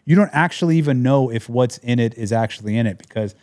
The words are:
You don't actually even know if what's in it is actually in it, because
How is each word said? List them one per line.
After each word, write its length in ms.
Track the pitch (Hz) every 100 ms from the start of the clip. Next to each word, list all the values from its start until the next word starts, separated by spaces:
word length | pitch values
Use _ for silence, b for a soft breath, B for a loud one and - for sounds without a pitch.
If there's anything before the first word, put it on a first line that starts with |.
| -
You 80 |
don't 160 | 175 208
actually 460 | 147 170 - 175 165
even 240 | 147 127
know 260 | 127 139 131
if 180 | 113 -
what's 300 | 120 123 -
in 200 | 120 120
it 160 | 113 113
is 160 | 107
actually 460 | 113 110 - 107 110
in 80 | 113
it, 100 | 95
because 380 | - 113 104 -